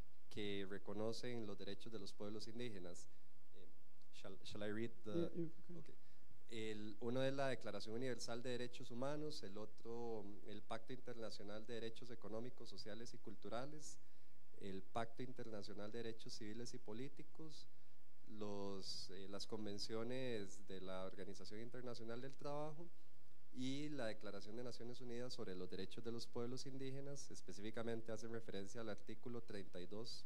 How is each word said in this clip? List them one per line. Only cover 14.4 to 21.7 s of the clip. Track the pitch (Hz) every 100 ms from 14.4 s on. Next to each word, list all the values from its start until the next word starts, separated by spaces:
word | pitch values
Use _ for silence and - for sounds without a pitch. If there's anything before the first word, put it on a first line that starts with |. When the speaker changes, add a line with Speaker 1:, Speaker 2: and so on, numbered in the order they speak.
| - -
Speaker 1:
el | 98 95
Pacto | 101 117 113 -
Internacional | 127 123 117 104 101 101 104
de | 117
Derechos | 113 113 120
Civiles | - 104 110 120 123
y |
Políticos, | - 110 139 - - - 160 151 - - - - - - -
los, | 110 104 101 98 98 95 101 -
eh, | 95 98
las | 101 -
convenciones | 110 104 104 104 113 117 127 131 113 98 101 -
de | 95
la | 92 92 95
Organización | 98 95 95 92 107
Internacional | 120